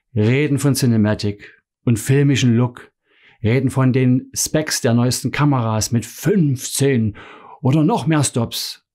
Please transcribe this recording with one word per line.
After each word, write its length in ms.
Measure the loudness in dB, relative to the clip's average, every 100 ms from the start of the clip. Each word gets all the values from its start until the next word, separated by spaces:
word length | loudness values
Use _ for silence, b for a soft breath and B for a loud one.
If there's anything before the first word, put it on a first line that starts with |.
| _ 0
reden 420 | 2 2 2 0
von 140 | 0
Cinematic 880 | 0 2 2 2 0 -4 -8 -14 -20 _ _
und 140 | -2 -2
filmischen 580 | 0 2 2 2 2 2
Look, 360 | 0 -4 -20 _ b b b b
reden 280 | -2 0 0
von 220 | 0 2
den 380 | 2 2 2 -2
Specs 480 | -8 -4 -2 -2 -2
der 120 | 0
neuesten 380 | 2 0 -2 -4
Kameras 580 | 0 0 2 0 -2 -2
mit 160 | -4 -4
fünfzehn 1120 | -6 -2 2 2 0 -6 -2 0 2 0 B B B B B
oder 220 | 0 2
noch 240 | 2 0 0
mehr 160 | 0
Stops. 640 | 0 -2 -4 -6 -10 -12 _